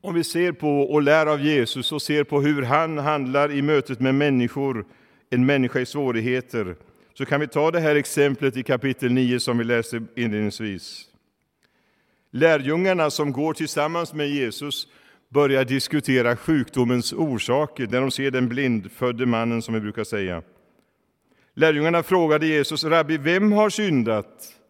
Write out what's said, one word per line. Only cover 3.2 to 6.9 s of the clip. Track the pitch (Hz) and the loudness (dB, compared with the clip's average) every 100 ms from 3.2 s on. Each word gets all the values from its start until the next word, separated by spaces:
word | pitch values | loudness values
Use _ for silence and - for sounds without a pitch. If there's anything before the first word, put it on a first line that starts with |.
| 131 139 147 | 0 0 0
i | 143 | 0
mötet | 143 147 131 120 | 0 0 0 -2
med | 131 135 | 0 2
människor, | 147 131 120 143 139 117 - _ _ _ _ | 2 2 0 -2 -4 -4 -10 _ _ _ _
en | 123 127 | 0 2
människa | 143 123 131 | 2 2 -2
i | 123 | -4
svårigheter, | 143 135 113 117 127 123 117 95 87 - | -4 -2 -2 -2 -4 -4 -6 -6 -10 -18